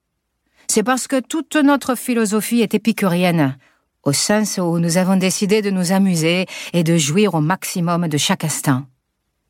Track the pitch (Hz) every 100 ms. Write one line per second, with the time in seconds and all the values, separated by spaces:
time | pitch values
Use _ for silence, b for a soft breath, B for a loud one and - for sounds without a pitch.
0 | _ _ _ _ _ b b - 214 262
1 | - 269 - 320 285 311 285 285 - 247
2 | - 233 220 214 - 233 208 214 - 208
3 | 196 175 180 170 135 131 b b b _
4 | 143 139 - 208 208 - 175 170 170 170
5 | 180 190 190 - 196 220 202 190 170 190
6 | 196 170 160 175 185 B B 170 165 170
7 | 143 165 208 165 151 185 - 190 170 175
8 | 175 147 - - 160 - - 127 139 _
9 | _ _ _ _ _